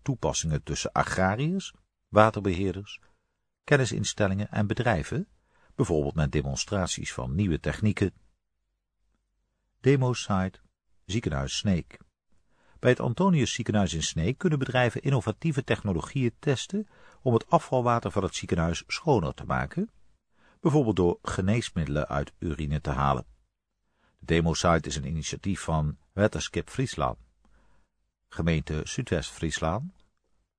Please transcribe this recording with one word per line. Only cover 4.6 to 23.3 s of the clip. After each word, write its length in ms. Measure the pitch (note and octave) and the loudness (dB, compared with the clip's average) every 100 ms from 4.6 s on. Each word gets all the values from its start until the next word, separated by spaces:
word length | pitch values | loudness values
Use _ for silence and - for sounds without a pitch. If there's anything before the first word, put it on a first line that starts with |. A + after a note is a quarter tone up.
| G#2 | -2
bedrijven, 600 | A2 B2 F#2 C#2+ C3+ G3+ _ _ _ _ - | 0 0 0 0 -6 -6 _ _ _ _ -2
bijvoorbeeld 400 | C3 D#2+ C#2+ E2 | 0 2 0 0
met 160 | D2 | 0
demonstraties 840 | D#2 C2+ C2+ - G2+ F2 - D#2+ | 0 -2 -4 -4 -2 -2 -4 -8
van 220 | - B1+ D2 | -6 -4 0
nieuwe 240 | G2+ D2 | 0 0
technieken. 540 | D#2 C#2+ G#2+ F#2 F#2+ - _ _ _ _ _ _ _ _ _ _ _ _ _ _ _ _ | -2 -2 -2 2 0 -2 _ _ _ _ _ _ _ _ _ _ _ _ _ _ _ _
Demosite 800 | C3 C#3 B2+ B2 - G2 F#2 - _ _ _ _ - | 4 4 4 -2 -2 0 -2 -6 _ _ _ _ -6
Ziekenhuis 520 | G2 - C#2+ C2+ - | -4 -2 -2 -4 -2
Sneek. 420 | G#2 F2+ - - - _ _ _ _ _ _ - | 0 0 -2 -16 -20 _ _ _ _ _ _ 0
Bij 100 | B2+ | 2
het 80 | B2 | 2
Antonius 540 | C3 A#2 F#3+ E3+ A#2 | 0 2 2 4 2
Ziekenhuis 400 | - A2+ G#2 F#2+ | -2 0 2 2
in 100 | D#2+ | 0
Sneek 340 | D#2 - E2 C3 | -4 -2 -2 0
kunnen 220 | F#3 D3+ | 0 0
bedrijven 420 | C3 B2+ B2 - | 0 2 0 0
innovatieve 640 | C#3+ C3+ G#2+ G#2 E3 C#3+ | -2 0 -2 -4 -2 -4
technologieën 720 | - A2+ G#2 F2 - C#3+ A#2+ - | -2 -2 0 -2 -4 -2 -2 -2
testen 480 | - C3 - G3+ G#3+ - - - | -2 -2 -2 -6 -6 -12 -20 -6
om 120 | - | 2
het 160 | A2+ - | 2 4
afvalwater 600 | E3+ - C3 A#2+ A#2 G#2 | 0 2 0 2 2 0
van 120 | G2+ | 0
het 120 | F#2+ - | -2 -4
ziekenhuis 480 | - E2+ E2 E2 - | -2 0 0 0 -6
schoner 460 | - - B2+ D2+ | -6 2 2 2
te 120 | - - | -4 -4
maken, 440 | C2 C2 - G#3+ - - _ _ _ _ _ | -2 -2 -4 -6 -8 -20 _ _ _ _ _
bijvoorbeeld 360 | E3 D3 A#2+ F#2+ | 2 4 4 4
door 240 | F2 F2 | 4 2
geneesmiddelen 840 | - - F#2 A#2 - - D2 D2 C#2+ | -4 -2 2 0 0 -4 0 0 0
uit 260 | C#2 D2 - | -2 -4 -6
urine 420 | F2 D2 D2+ D2 | -6 -4 -2 -2
te 80 | D2+ | -2
halen. 360 | C2 C#2 C2+ - | 0 2 0 -4